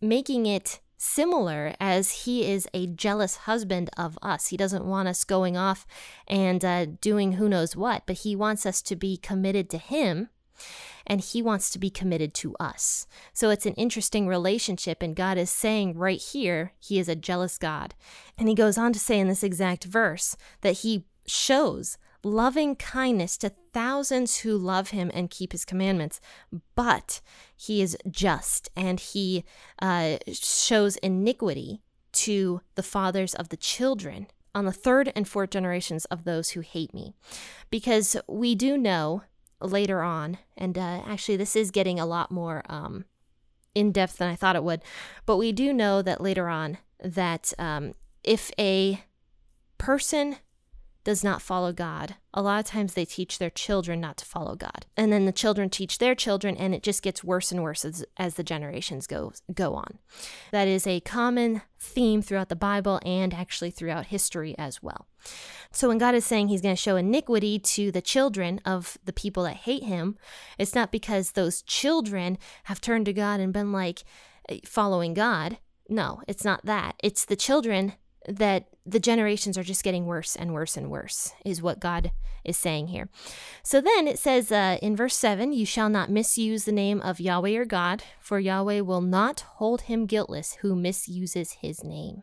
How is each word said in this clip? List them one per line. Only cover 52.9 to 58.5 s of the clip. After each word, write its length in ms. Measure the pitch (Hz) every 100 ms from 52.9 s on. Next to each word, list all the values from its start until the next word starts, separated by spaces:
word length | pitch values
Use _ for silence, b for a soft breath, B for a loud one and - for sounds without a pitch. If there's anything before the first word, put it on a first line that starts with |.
they 100 | 185
teach 340 | 165 - 180 -
their 120 | 170
children 500 | - - 202 175 170
not 160 | 165 -
to 80 |
follow 320 | - 175 156 -
God. 300 | - - - -
And 160 | 214
then 140 | 208 190
the 60 |
children 360 | 190 220 202 190
teach 300 | - 185 -
their 160 | 247
children, 420 | 254 233 196 202 -
and 180 | 190
it 80 | 180
just 200 | 214 196
gets 200 | 196 -
worse 300 | 180 180 -
and 100 | 180
worse 220 | 160 151
as, 220 | 147 170 - -
as 200 | 180 160
the 60 |
generations 640 | 165